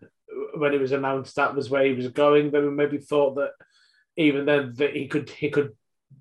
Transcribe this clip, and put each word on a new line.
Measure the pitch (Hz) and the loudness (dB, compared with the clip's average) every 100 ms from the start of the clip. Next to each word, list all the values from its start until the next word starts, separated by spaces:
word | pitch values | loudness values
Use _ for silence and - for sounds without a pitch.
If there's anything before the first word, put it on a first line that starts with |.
| - _ - 123 139 - | -20 _ -16 -12 -10 -2
when | 147 | 0
it | 143 | 0
was | 131 | 0
announced | 139 135 135 131 - | -2 -2 -4 -6 -2
that | 143 | -2
was | 135 120 | -2 -2
where | 139 135 | 0 2
he | |
was | 123 123 | 0 -4
going. | 131 147 147 147 | 2 4 6 4
Then | 147 | 0
we | 143 | 0
maybe | 143 147 143 | 0 -2 -2
thought | - 147 135 127 | -2 2 2 0
that | 139 - _ _ _ _ _ - | -6 -8 _ _ _ _ _ 0
even | 151 139 | 2 2
then | 139 147 127 | 2 2 0
that | 120 143 | -2 -2
he | 147 135 | -2 -4
could, | 151 - | -4 -6
he | - 147 | -6 -4
could, | 147 127 - _ _ _ - | 0 -2 -4 _ _ _ -20